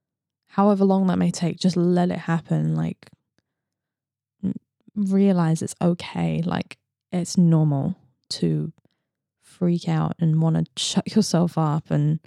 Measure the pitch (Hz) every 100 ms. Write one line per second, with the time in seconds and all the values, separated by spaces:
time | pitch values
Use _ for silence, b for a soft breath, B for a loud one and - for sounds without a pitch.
0 | _ _ _ _ _ - 202 202 196 190
1 | 185 180 175 - 165 - 185 175 175 180
2 | 180 175 - 165 - 160 156 156 - -
3 | - _ _ _ _ _ _ _ _ _
4 | _ _ _ _ 190 - - _ _ 208
5 | 196 196 196 180 160 160 - - 175 175
6 | - 180 170 160 165 - - - _ _
7 | _ 185 170 - 170 165 156 139 135 185
8 | _ _ _ - 170 156 156 - _ _
9 | _ _ _ _ _ _ 175 170 - 160
10 | 156 - 165 156 160 160 165 - - -
11 | - 220 - 165 170 - 156 156 - 151
12 | 147 156